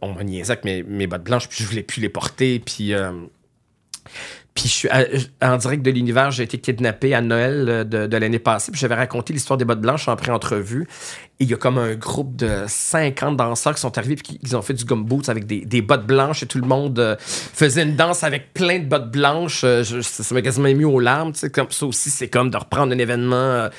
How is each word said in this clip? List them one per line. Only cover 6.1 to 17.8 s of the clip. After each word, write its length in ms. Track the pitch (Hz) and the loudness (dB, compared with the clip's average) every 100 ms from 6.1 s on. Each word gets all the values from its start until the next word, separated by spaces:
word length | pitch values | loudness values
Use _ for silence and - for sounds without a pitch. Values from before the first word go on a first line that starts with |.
| 120 139 | 2 2
j'ai 120 | 127 | 0
été 140 | 113 120 | -4 -4
kidnappé 560 | - 113 120 107 135 | -4 0 -2 0 2
à 80 | 123 | 2
Noël, 440 | 117 117 127 147 123 | 2 2 2 0 0
euh, 140 | 117 110 | 0 0
de, 220 | 110 107 | -2 0
de 100 | 110 | 0
l'année 220 | 110 117 | 2 2
passée, 320 | - 107 - | 2 0 -2
puis 80 | 160 | -2
j'avais 140 | 131 113 | 0 0
raconté 360 | 123 120 - | 0 -2 -4
l'histoire 240 | 151 - 135 | -4 -2 0
des 60 | |
bottes 160 | 120 110 | 0 2
blanches 280 | 113 147 - | 0 0 0
en 60 | 117 | 0
pré-entrevue. 680 | 127 113 - 104 98 123 - - - - - - | 0 -2 0 -2 -2 -6 -6 -12 -14 -14 -16 -2
Et 60 | 127 | 0
il 40 | |
y 40 | |
a 40 | 117 | 2
comme 200 | 127 127 | 2 2
un 180 | 117 110 | 0 -2
groupe 400 | - - 135 120 | -6 -6 -6 -2
de 300 | 113 101 104 | -2 -2 -4
cinquante 680 | - - 160 151 135 139 139 | -4 0 0 0 0 -2 0
danseurs 360 | 120 117 147 147 | 0 0 0 0
qui 40 | |
sont 180 | 127 120 | -2 -2
arrivés 180 | 113 147 | -2 -4
puis 80 | |
qui, 160 | - - | -6 -12
ils 140 | 120 120 | -4 -2
ont 40 | |
fait 120 | 98 | -2
du 100 | 131 | -4
gum 220 | 120 117 110 | 0 -2 0
boots 240 | 135 139 | -2 0
avec 160 | 110 104 | -4 -4
des, 160 | 107 | -6
des 200 | 110 120 | 0 0
bottes 240 | 104 139 107 | 2 2 4
blanches 380 | 135 139 151 | 2 2 -2
et 20 | 127 | -4
tout 120 | 131 | -2
le 80 | 127 | 2
monde, 320 | 135 143 120 | 2 2 2
euh, 160 | 113 107 | 2 0
faisait 640 | - - - - 151 131 | -4 -8 -8 2 2 4